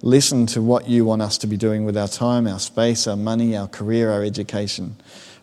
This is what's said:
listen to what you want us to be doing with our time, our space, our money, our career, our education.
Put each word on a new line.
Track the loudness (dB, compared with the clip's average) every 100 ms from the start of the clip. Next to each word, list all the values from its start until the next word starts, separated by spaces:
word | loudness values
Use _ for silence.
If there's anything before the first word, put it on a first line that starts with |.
listen | 4 4 4 2 0
to | 2
what | 2 2 2
you | 2 4
want | 2
us | -2 -4
to | -4
be | -2
doing | 0 0 -2
with | -2
our | -4
time, | -2 0 2 0
our | -2
space, | -6 0 0 2 -2
our | -2
money, | -2 0 -2 -2
our | -6
career, | -8 -2 0 2
our | 0
education. | -2 -4 -6 -4 -6 -6 -10 -12 -20 -20 -20 -10